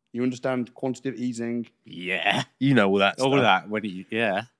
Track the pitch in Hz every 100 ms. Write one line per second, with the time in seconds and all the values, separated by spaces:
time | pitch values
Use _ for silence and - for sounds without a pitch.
0 | _ 117 127 123 135 127 117 - 131 123
1 | 135 117 123 117 117 120 113 _ - 85
2 | 90 92 98 98 131 - 135 127 98 98
3 | 98 90 135 139 113 92 92 107 104 92
4 | 92 113 113 95 120